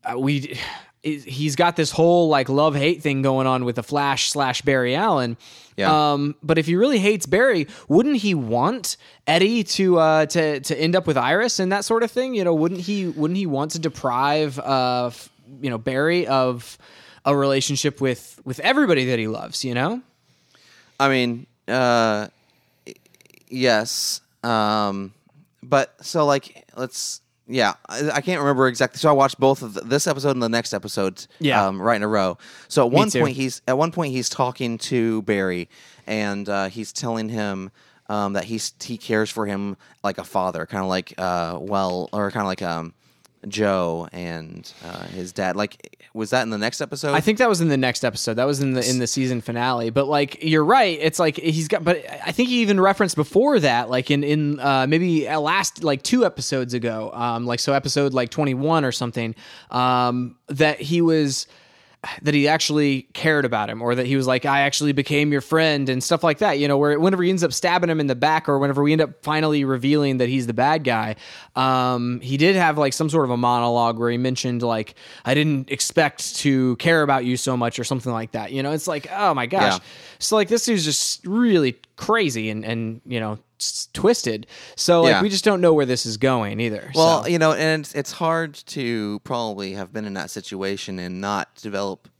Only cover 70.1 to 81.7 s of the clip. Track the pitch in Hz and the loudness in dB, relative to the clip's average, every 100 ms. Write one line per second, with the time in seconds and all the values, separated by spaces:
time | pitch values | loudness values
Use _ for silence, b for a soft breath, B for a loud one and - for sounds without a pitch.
70.1 | 131 123 135 120 113 131 160 131 117 110 | 2 0 0 -2 0 2 2 0 0 -2
71.1 | 107 B B B - 131 127 127 123 120 | -8 B B B -2 2 2 2 0 -2
72.1 | 123 127 139 160 190 170 151 143 - 160 | -6 -4 2 4 4 2 2 0 0 0
73.1 | 160 135 123 123 120 120 120 117 113 117 | 2 2 2 2 2 2 2 2 0 -2
74.1 | 120 127 127 131 120 120 113 107 - B | 0 -2 -2 -4 -2 -2 -2 -4 -12 B
75.1 | B - 139 151 143 131 135 - - 151 | B -2 0 2 0 -4 -4 -2 2 0
76.1 | - - - 147 135 127 120 170 165 147 | 0 -10 -2 2 2 2 0 2 2 4
77.1 | 135 123 127 - 127 117 113 120 135 120 | 2 0 -2 -2 0 -2 -2 -6 -4 -4
78.1 | 117 113 117 104 135 135 156 151 156 156 | -6 -6 -8 -8 -6 -4 -4 -4 -6 -6
79.1 | 190 208 143 120 185 135 92 B B B | -2 0 0 0 2 2 0 B B B
80.1 | B - 214 190 226 - 220 156 139 - | B -2 0 2 0 0 0 0 -2 -4
81.1 | - 180 208 240 185 139 | -6 -4 0 4 4 2